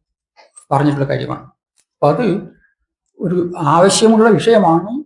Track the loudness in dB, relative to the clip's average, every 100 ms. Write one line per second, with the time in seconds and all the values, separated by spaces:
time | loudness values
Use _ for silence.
0 | _ _ _ _ _ _ _ -2 0 -2
1 | -4 -6 -8 -12 -16 _ _ _ _ _
2 | 0 0 -2 -4 -8 _ _ _ _ _
3 | _ _ -4 -4 -4 -4 0 2 2 2
4 | 2 4 4 2 2 2 2 0 -4 -10